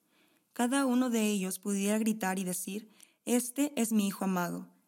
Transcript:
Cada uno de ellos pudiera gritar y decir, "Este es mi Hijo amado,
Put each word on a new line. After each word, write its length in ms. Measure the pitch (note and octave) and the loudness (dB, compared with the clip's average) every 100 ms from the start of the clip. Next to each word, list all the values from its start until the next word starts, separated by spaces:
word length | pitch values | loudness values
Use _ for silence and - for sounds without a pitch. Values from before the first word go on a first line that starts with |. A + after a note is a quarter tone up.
| _ _ _ _ _ | _ _ _ _ _
Cada 320 | - B3 C#4 C4+ | -2 0 2 2
uno 240 | B3 B3+ | 2 2
de 180 | A#3 G#3+ | 2 2
ellos 300 | G#3 F#3 F#3 | 2 -2 -4
pudiera 400 | G3+ G3 G3 A3 | -4 0 2 2
gritar 400 | A3 A3 F#3+ F#3+ | 2 0 -2 -2
y 60 | |
decir, 460 | F3+ F3+ - G#3 - - - _ - | -4 -6 -6 -10 -12 -20 -20 _ 0
"Este 460 | A#3+ B3 - D4 C#4+ | 0 0 -2 -2 0
es 160 | A3 | 2
mi 140 | A3 G3 | 2 2
Hijo 160 | F3+ | 0
amado, 420 | F#3+ F3+ F3 F3 F#3 _ | -2 0 -2 -6 -12 _